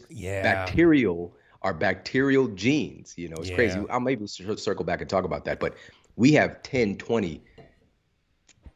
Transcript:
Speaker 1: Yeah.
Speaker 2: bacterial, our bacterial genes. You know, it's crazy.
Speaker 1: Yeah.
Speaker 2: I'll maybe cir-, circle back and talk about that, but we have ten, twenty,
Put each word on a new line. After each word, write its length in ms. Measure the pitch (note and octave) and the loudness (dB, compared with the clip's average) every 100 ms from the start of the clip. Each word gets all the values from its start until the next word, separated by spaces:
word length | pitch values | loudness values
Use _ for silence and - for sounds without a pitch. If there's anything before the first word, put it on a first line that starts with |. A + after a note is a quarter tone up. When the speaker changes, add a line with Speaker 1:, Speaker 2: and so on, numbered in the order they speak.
| - | -12
Speaker 1:
Yeah. 320 | A2 F2+ G2 | -10 -6 -2
Speaker 2:
bacterial, 920 | F#2+ F#2+ F#2 F2 E3+ D3+ G#2+ E2+ F2 _ _ _ | 0 0 0 4 6 6 4 0 -6 _ _ _
our 120 | F#2+ | -6
bacterial 760 | E2 G2+ F#2 - C3 C#3 C3+ B2+ | 0 0 -2 -2 0 4 4 2
genes. 640 | F#2 A2 D3+ E2+ D#2+ - - | 0 0 2 0 -8 -18 -12
You 100 | E2+ | -10
know, 80 | E2 | -8
it's 120 | F2 | -4
crazy. 280 | F2+ A2+ F#2 | 0 0 0
Speaker 1:
Yeah. 60 | G#2 | -2
Speaker 2:
I'll 100 | B2 | -2
maybe 260 | B2 B2+ G2+ | -2 -2 -6
cir-, 280 | - F#2 G2 | -10 -8 -6
circle 300 | - F#2 E2+ | -4 -2 -2
back 160 | E2+ | -4
and 80 | D#2 | -2
talk 160 | F#2+ F2+ | -2 0
about 180 | D2+ D2+ | -4 -6
that, 140 | D2+ | -4
but 160 | E2 - - - _ - | -4 -6 -20 -20 _ 2
we 160 | B2+ | 4
have 300 | D3 F#2 - | 6 4 -2
ten, 320 | - C3 G#2+ F#2+ | -6 0 0 -2
twenty, 440 | - A#2 F#2 D2 _ - - _ _ _ _ _ _ _ _ _ - | -2 -2 -2 -6 _ -20 -20 _ _ _ _ _ _ _ _ _ -20